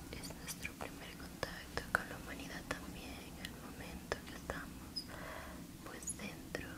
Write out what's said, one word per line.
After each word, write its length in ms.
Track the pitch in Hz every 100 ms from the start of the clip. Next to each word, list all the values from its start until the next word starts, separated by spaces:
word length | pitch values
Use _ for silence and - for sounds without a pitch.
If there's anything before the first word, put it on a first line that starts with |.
| -
Es 220 | - - -
nuestro 320 | - - -
primer 360 | - - - - -
contacto 680 | - - - - - - -
con 160 | - -
la 80 | -
humanidad 440 | - - - - -
también, 640 | - - - - - - -
el 100 | - -
momento 540 | - - - - - - -
que 80 |
estamos, 720 | - - - - - - - - - - - - - - -
pues, 320 | - - - -
dentro 500 | - - - - -